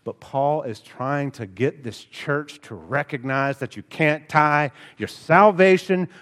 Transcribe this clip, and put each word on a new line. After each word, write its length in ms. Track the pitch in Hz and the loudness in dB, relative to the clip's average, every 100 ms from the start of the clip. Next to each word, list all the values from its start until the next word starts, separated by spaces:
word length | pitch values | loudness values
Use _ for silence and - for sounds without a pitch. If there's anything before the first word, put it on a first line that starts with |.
But 140 | - - | -16 -16
Paul 440 | - 139 139 151 | -10 -4 -2 -2
is 180 | 127 107 | -6 -12
trying 500 | - - 131 143 143 | -16 -10 -6 -4 -6
to 140 | - 101 | -8 -14
get 380 | 95 135 165 | -4 -4 -4
this 180 | 120 - | -12 -14
church 580 | - - - 143 147 - | -18 -12 -6 -6 -6 -16
to 120 | - | -18
recognize 840 | 101 80 135 147 139 131 135 139 135 | -16 -6 -6 -4 -8 -4 -2 -2 -4
that 180 | 131 - | -10 -12
you 80 | |
can't 440 | - - 156 151 - | -14 -2 0 0 0
tie 440 | 156 151 147 147 - - - | 2 4 2 -2 -6 -20 -12
your 100 | 104 | -12
salvation 1000 | - - 170 214 175 190 185 - 185 175 - | -10 2 6 6 6 4 4 2 -2 -2 -10